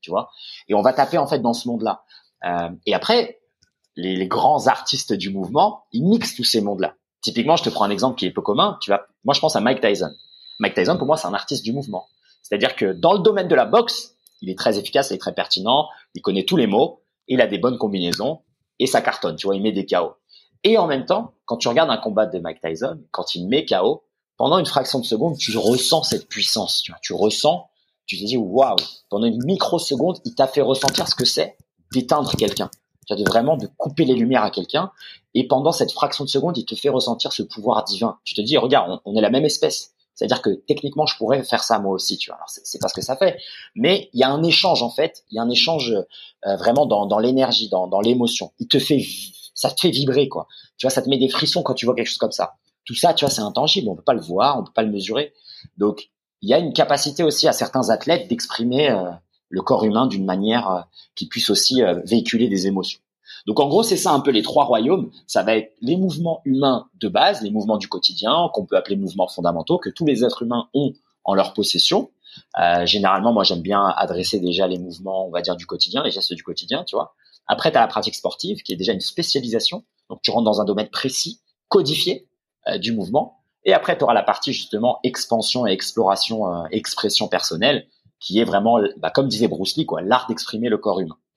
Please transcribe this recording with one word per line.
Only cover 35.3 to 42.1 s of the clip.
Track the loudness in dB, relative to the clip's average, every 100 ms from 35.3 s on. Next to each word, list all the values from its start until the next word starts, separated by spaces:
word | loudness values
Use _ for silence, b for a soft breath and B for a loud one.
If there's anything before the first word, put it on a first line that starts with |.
et | -2 2
pendant | 2 2
cette | 2 -2
fraction | 0 -2 -2
de | -2
seconde, | -2 -2 -4
il |
te | -6
fait | -4 -2
ressentir | 0 -2 -4 -4
ce | -6
pouvoir | -8 -4 0 0
divin. | -2 -2 -4 -4
Tu | -8
te | -6
dis, « | 0 2
Regarde, | 4 2 2 -4
on, | -2
on | 2
est |
la | 4
même | 4
espèce. » | 2 2 0 -2 -10 _ _
C'est-à-dire | -6 -2 0
que | 0 -2 -2
techniquement, | -2 -2 -2 -2
je | -2
pourrais | 0 0
faire | 0 -2
ça | 0 0
moi | 0
aussi, | -2 -4